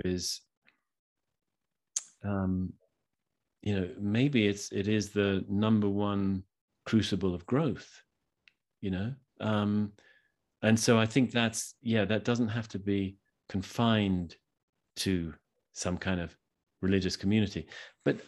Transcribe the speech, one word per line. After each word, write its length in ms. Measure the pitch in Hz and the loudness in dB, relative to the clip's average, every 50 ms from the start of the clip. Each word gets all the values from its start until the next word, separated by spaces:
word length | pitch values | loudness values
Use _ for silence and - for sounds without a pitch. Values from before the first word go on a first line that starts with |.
| - | -2
is, 360 | 92 90 90 87 - - - _ _ _ _ _ _ _ _ _ _ _ _ _ _ _ _ _ _ _ _ _ _ _ _ _ _ _ _ _ _ - - - - _ _ 104 | -2 -2 -2 -4 -6 -8 -10 _ _ _ _ _ _ _ _ _ _ _ _ _ _ _ _ _ _ _ _ _ _ _ _ _ _ _ _ _ _ -10 -10 -10 -12 _ _ -6
um, 480 | 101 101 98 95 92 95 92 92 85 - _ _ _ _ _ _ _ _ _ _ _ _ _ _ _ _ _ | -4 -2 -2 0 -2 -2 -2 -4 -6 -8 _ _ _ _ _ _ _ _ _ _ _ _ _ _ _ _ _
you 140 | - 104 101 | -4 -2 -2
know, 120 | 95 90 90 - - | -2 -2 -4 -6 -6
maybe 460 | 101 101 104 117 135 147 139 117 104 | -4 -2 0 2 2 2 2 2 2
it's, 260 | 101 101 101 - - | 2 0 -2 -6 -8
it 160 | 104 104 98 104 | -4 -4 -2 0
is 220 | 110 107 95 101 | 0 0 -2 -2
the 340 | - 104 101 98 95 95 - 101 | 0 0 2 2 2 0 -2 -2
number 400 | 98 101 107 110 113 107 104 101 | 0 0 2 4 4 2 2 2
one 540 | 101 101 101 101 101 98 98 98 98 95 - _ _ _ _ _ _ _ - | 0 0 0 0 0 0 0 0 -2 -4 -6 _ _ _ _ _ _ _ -4
crucible 500 | - 113 110 98 - 104 90 98 92 87 | 0 2 2 2 2 -2 -2 -2 -2 -2
of 120 | 85 - | -4 -4
growth, 420 | - 123 143 165 127 87 - - - - - _ _ _ _ _ _ _ _ _ _ _ _ _ _ _ - | -2 -2 0 0 0 -4 -6 -10 -18 -20 -20 _ _ _ _ _ _ _ _ _ _ _ _ _ _ _ -8
you 100 | 107 95 | -6 -4
know? 240 | 92 90 104 120 139 - _ _ _ - | -4 -4 -4 -6 -8 -10 _ _ _ -6
Um, 520 | 104 107 107 104 104 104 104 104 104 101 - _ - - _ _ _ _ _ _ _ _ _ - | -2 0 0 2 2 2 2 0 0 -2 -6 _ -20 -20 _ _ _ _ _ _ _ _ _ 0
and 160 | - 110 113 110 | 2 4 4 4
so 200 | - 127 117 113 | 6 6 6 6
I 80 | 110 | 6
think 240 | 110 - 139 127 117 | 4 4 2 2 2
that's, 460 | - 117 117 110 110 - - - - _ | 2 0 0 0 -2 -4 -10 -10 -12 _
yeah, 240 | - 117 113 107 98 | -2 0 2 2 2
that 200 | 98 113 104 - | 2 0 0 2
doesn't 240 | 123 120 117 120 104 | 0 0 2 0 0
have 200 | 107 117 113 - | -2 -4 -6 -6
to 100 | - 95 | -8 -6
be 380 | 98 101 101 98 98 98 98 _ _ _ _ _ _ - | -2 -2 0 0 -2 -4 -6 _ _ _ _ _ _ -8
confined 840 | - 98 95 - - - 120 117 110 107 101 98 92 90 87 80 - _ _ _ _ _ _ _ _ _ _ _ - | -6 -6 -6 -4 -2 2 2 4 4 4 4 2 0 0 -2 -6 -10 _ _ _ _ _ _ _ _ _ _ _ -10
to 360 | - - 98 92 87 85 80 78 - _ _ _ _ _ _ | -6 -2 0 0 0 -2 -6 -10 -14 _ _ _ _ _ _
some 240 | - - - 90 90 | -12 -8 -6 -4 -4
kind 240 | 85 - 95 92 87 | -4 -2 -2 -2 -2
of 160 | 85 85 - _ _ _ _ _ _ _ _ - | -4 -6 -10 _ _ _ _ _ _ _ _ -4
religious 340 | 92 92 98 95 90 90 - | 0 2 2 2 2 0 -4
community. 520 | - - 98 107 110 104 95 - 85 - - - - - - _ _ - | -2 0 2 2 2 2 0 -2 -6 -10 -10 -14 -18 -18 -20 _ _ -2
But 140 | - - - - | -2 -2 -2 -4